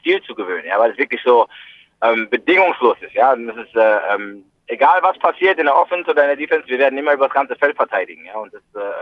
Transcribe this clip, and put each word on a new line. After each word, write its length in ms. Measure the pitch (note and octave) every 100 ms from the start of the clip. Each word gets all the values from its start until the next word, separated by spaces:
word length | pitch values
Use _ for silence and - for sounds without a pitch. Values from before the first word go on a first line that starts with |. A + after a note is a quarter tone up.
Stil 220 | E3 F#3+
zu 120 | -
gewöhnen, 300 | A2 F#2 F2 D#2+
ja, 120 | G2
weil 140 | A#2
es 40 | G#2+
wirklich 240 | C#3 A#2
so, 240 | B2+ A#2+ G#2 - - - _ _
ähm, 240 | A#2 A2+ A2
bedingungslos 640 | A#2+ - F#3 F#3 - A#2+ G2+
ist, 100 | E2
ja. 220 | G2+ B2+
Und 140 | B2+ A#2
das 80 | A2
ist, 180 | A2 A2+
äh, 220 | A2 G#2+ G2
ähm, 300 | G2+ G2+ G2+ G2 _ -
egal 280 | A#2 C#3 F3+
was 160 | F#3 F#3
passiert 400 | F3 - F#3 F#3
in 60 | D3
der 100 | D3
Offense 340 | E3+ F3 E3+
oder 120 | D3
in 60 | C#3+
der 80 | C#3
Defense, 320 | D3+ D#3 C#3+
wir 100 | B2+
werden 200 | C#3 C3+
immer 140 | D3
über 120 | C#3+ C3+
das 80 |
ganze 220 | C#3+ C3+ B2
Feld 200 | C#3+ D3
verteidigen, 480 | B2+ G2+ F2+ D#2+
ja. 120 | E2 G#2+
Und 140 | G2+
das, 80 | G#2 _
äh, 40 | G#2 G2+ G2